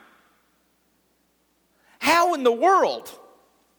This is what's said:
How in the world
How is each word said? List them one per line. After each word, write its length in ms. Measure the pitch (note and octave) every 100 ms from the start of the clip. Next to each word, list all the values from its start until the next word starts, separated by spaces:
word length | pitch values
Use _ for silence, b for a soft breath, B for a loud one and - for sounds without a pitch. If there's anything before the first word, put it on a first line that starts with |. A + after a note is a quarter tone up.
| _ _ _ _ _ _ _ _ _ _ _ _ _ _ _ _ _ b b b
How 340 | B3+ E4+ F4
in 100 | D#4+
the 80 | B3+
world 600 | A#3 E4 F#4+ A3+ A#2+ - - - _ _ _ _